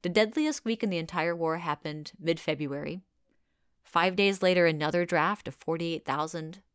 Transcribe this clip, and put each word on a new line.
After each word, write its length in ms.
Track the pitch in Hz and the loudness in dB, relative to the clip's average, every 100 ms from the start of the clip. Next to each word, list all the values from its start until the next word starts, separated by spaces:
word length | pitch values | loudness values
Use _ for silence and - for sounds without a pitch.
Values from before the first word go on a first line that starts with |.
The 60 | 180 | 2
deadliest 540 | 180 220 277 302 294 | 2 2 2 -2 -2
week 200 | 226 226 | -4 -2
in 60 | 214 | -2
the 80 | 175 | -2
entire 360 | 165 180 165 170 | -4 -2 -2 0
war 220 | 160 165 | -2 -2
happened 560 | 170 147 156 151 151 - | -4 -6 -6 -10 -12 -6
mid-February. 840 | 160 165 - 151 147 139 151 175 _ _ _ _ _ _ _ _ | -2 -2 -2 -4 -4 -6 -8 -10 _ _ _ _ _ _ _ _
Five 320 | - 170 185 185 | -4 0 0 4
days 260 | 196 196 | 2 4
later, 240 | 185 180 170 | 4 6 4
another 360 | 151 151 175 175 | 4 0 0 2
draft 420 | 165 165 208 - | 2 2 -2 -8
of 60 | - | -10
forty-eight 500 | - 165 170 165 - | -6 -4 -2 -4 -4
thousand 560 | 139 156 170 156 190 _ | -2 -2 -6 -10 -14 _